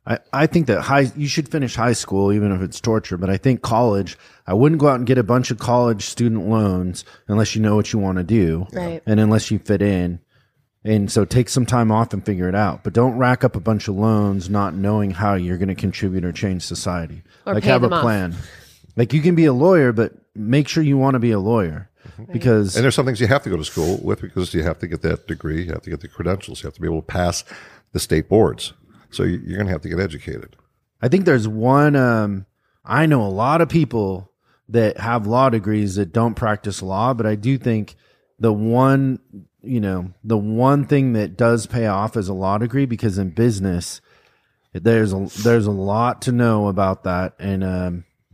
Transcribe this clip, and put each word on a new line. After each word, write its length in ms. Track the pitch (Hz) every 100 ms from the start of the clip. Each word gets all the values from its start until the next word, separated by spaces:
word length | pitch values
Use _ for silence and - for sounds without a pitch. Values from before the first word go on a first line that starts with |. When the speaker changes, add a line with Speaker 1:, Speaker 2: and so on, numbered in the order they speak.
| -
Speaker 1:
I, 120 | 120 -
I 140 | 131 156
think 200 | 170 127
that 120 | 95
high, 280 | - 139 131 147
you 120 | 143
should 200 | 165 143
finish 240 | 160 123 -
high 160 | 120
school, 400 | 117 - 98 101
even 180 | 104 104
if 100 | 92
it's 180 | 92 -
torture. 360 | 113 110 - 90
But 100 | 92
I 60 | 95
think 240 | 135 123
college, 540 | - 117 120 98 90 - - _ -
I 80 |
wouldn't 260 | 98 147 160
go 80 | 143
out 80 | 127
and 100 | 123
get 120 | 123
a 40 |
bunch 280 | 104 123 123
of 80 | 120
college 460 | - 123 120 104 -
student 420 | - 120 113 90
loans 560 | 110 101 90 90 87 - - -
unless 260 | 107 110
you 60 | 110
know 160 | 107 104
what 160 | 101
you 60 | 110
wanna 260 | 98 92
do. 420 | 87 113 85 82 90
Speaker 2:
Right. 300 | 185 175 165 110
Speaker 1:
And 140 | 107
unless 300 | 107 110 -
you 80 | 107
fit 240 | - 101
in. 380 | 101 95 87 85 - _ _ _ _ _
And 260 | 107 107 98
so 120 | 110
take 240 | 98 127 120
some 160 | 131 120
time 240 | 120 110
off 240 | 107 113
and 100 | 98
figure 240 | 107 92 90
it 60 |
out. 300 | 98 98 -
But 100 | 104
don't 240 | 113 127 120
rack 260 | 123 127
up 120 | 127 104
a 40 |
bunch 280 | 110 104 -
of 80 | 95
loans 520 | 110 107 101 98 92
not 260 | 104 101
knowing 360 | 87 101 107 101
how 240 | 87 104
you're 240 | 98 87 90
gonna 160 | 98
contribute 500 | 90 95 - 98 92
or 80 | 87
change 300 | 80 98 92
society. 600 | - 85 92 90 82 - - _
Speaker 2:
Or 100 | -
Speaker 1:
Like, 100 | 107
Speaker 2:
pay 60 | 202
Speaker 1:
have 120 | 127
Speaker 2:
them 100 | 123
Speaker 1:
a 40 | 170
Speaker 2:
off. 60 |
Speaker 1:
plan. 320 | 120 104 90 87 - - - _ _ -
Like, 160 | 120
you 80 | 156
can 140 | 170
be 100 | 170
a 80 | 156
lawyer, 400 | 123 170 180 127
but 220 | 113 107 - _
make 340 | 107 107 139 139
sure 140 | 165
you 140 | 151 139
wanna 220 | 135 131
be 140 | 117
a 60 | 104
lawyer. 500 | 98 117 85 76 - _ -
Speaker 3:
Mm-hmm. 260 | - 110
Speaker 1:
Because 420 | 117 127 110 98 117
Speaker 3:
And 60 |
there's 100 | 131
some 100 | -
things 160 | 131 110
you 60 | 110
have 160 | 139
to 80 | -
go 60 | 85
to 60 |
school 340 | 76 - 80 98
with 200 | 95 -
because 320 | 90 92 90
you 80 | 82
have 160 | 82 80
to 80 | 85
get 160 | 80
that 240 | 82 82 -
degree, 380 | 78 78 80
you 80 | 87
have 100 | 80
to 80 | -
get 100 | 76
the 80 | 85
credentials, 540 | - 85 95 - 65
you 40 | 71
have 80 |
to 60 | -
be 60 | 82
able 160 | 80
to 40 | -
pass 380 | 92 87 - - - - - _
the 80 | -
state 280 | - 80 78
boards. 420 | 104 87 - - - _ _ _
So 120 | -
you, 160 | 92 87
you're 140 | - 92
gonna 120 | 98
have 120 | 82
to 60 | 82
get 100 | 85
educated. 540 | 95 80 - 65 - _ _ _ _ _
Speaker 1:
I 60 | 123
think 160 | 185 180
there's 220 | 131 107
one, 480 | 110 120 139 147 139
um, 500 | 127 113 104 98 98 _ _ _
I 220 | - 123 160
know 160 | 139
a 60 | 101
lot 320 | 95 123 165
of 80 | 156
people 640 | 160 139 117 98 95 95 _ _ _ -
that 300 | 113 107 -
have 280 | 117 120 104
law 240 | 120 135
degrees 460 | 113 101 107 101 95
that 160 | 92
don't 220 | 113 117
practice 480 | 101 110 104 104 95
law, 300 | 95 95 123
but 120 | 117 107
I 80 |
do 220 | 104 117 131
think 360 | 123 110 101 - _ _ _ -
the 140 | 120
one, 640 | 107 110 120 135 135 135 127 _ 101 - _
you 180 | 113 123
know, 320 | 101 92 90 -
the 120 | 107 110
one 460 | 104 110 131 143
thing 300 | 123 143 131
that 220 | 110 95 95
does 300 | 117 117 -
pay 200 | 120 110
off 300 | 98 110 117
is 120 | 95
a 60 |
law 240 | 92 95 104
degree, 260 | 117 135 135
because 300 | 113 110 95
in 120 | 95
business, 680 | 80 120 101 95 87 - - _ _ _ _ _ _ _
there's 400 | 92 104 113 107
a, 140 | 95 98 101
there's 240 | 113 117 104
a 40 |
lot 500 | 98 98 107 120 123
to 100 | 131
know 360 | 120 120 107 104
about 360 | 95 95 95
that. 300 | 92 90 92 -
And, 240 | 98 95
um, 400 | 92 92 90 87 - _ _